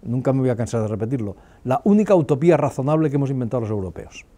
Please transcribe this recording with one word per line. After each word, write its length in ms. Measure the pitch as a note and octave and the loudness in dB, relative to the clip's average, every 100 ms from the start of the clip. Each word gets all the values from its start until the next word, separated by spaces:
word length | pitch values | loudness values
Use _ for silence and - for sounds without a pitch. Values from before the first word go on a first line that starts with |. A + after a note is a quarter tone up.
nunca 320 | - B2 C3 | -4 -2 0
me 80 | C3+ | 0
voy 80 | B2+ | 0
a 60 | A2+ | 0
cansar 260 | A#2 A#2+ | -2 -2
de 60 | G#2+ | -2
repetirlo, 480 | G#2+ A2 C3+ G#2 F2+ - _ | -4 -4 -4 -6 -10 -20 _
la 180 | A#2+ B2+ - | -4 -2 4
única 280 | G#3 G#3+ | 2 4
utopía 440 | F#3+ D#3 C#3 E3 D#3 | 4 4 2 4 4
razonable 520 | A2+ - C3 D#3 D#3 | 2 -2 -2 0 0
que 60 | C#3 | 0
hemos 160 | C#3 | -2
inventado 300 | C3+ A#2+ B2+ | -2 -4 -4
los 80 | A2 | -4
europeos. 560 | G#2+ F#2 E2 G#2 - - | -4 -6 -10 -16 -18 -20